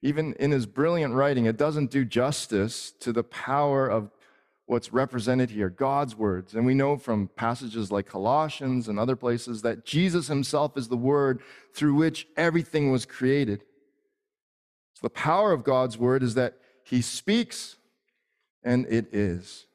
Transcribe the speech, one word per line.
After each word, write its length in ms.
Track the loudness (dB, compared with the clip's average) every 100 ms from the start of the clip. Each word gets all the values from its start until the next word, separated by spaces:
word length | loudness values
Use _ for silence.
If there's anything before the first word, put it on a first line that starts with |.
even 320 | -2 -2 -4
in 180 | -2 0
his 140 | 0 0
brilliant 480 | 0 0 2 0
writing, 320 | 2 2 4 2
it 100 | 2
doesn't 340 | 0 0 0
do 140 | 0
justice 880 | 0 2 0 -2 -2 0 0 -4 -14
to 220 | _ -4
the 100 | -2
power 640 | -4 -8 -2 0 2 2 2
of 240 | 0 -4 _ _ _ _ _ -4
what's 260 | -4 0
represented 600 | -2 0 -2 0 0 0
here, 180 | 0 -4
God's 440 | 0 0 0 -2
words. 400 | -2 -2 -2 -4
And 120 | -2 2
we 80 |
know 240 | 4 2 0
from 320 | -2 -2 -2
passages 600 | -2 -2 -2 -6 -6 -2
like 160 | -2 -2
Colossians 840 | -4 0 2 0 -4 -2 -2 -2
and 100 | -2
other 160 | 0 0
places 460 | 0 -2 -4 -4
that 240 | -4 -4 -2
Jesus 420 | 0 2 0 -2
himself 480 | -4 -2 0 -2 -2
is 140 | -4
the 80 | -2
word 440 | 2 2 2 0 -6 -20 _
through 200 | 0 2
which 340 | 4 2 0 -10 0
everything 560 | 2 2 0 0 2
was 140 | 2 -2
created. 580 | -2 2 2 2 -2 _ _ _ _ _ _ _ _ _ _ _ _ _ _
So 40 |
the 60 | -8
power 440 | -4 0 2 4
of 100 | 2
God's 340 | 2 2 0 0
word 240 | 2 2
is 120 | 2
that 240 | 0 -2 -2 _ _
he 180 | _ -2
speaks 760 | -2 -6 0 0 0 -8 -14 -18 _ _ _ _ _ _ _ _
and 240 | 0 0 2
it 200 | 0 0
is. 540 | 0 0 -2 -8 -20 -20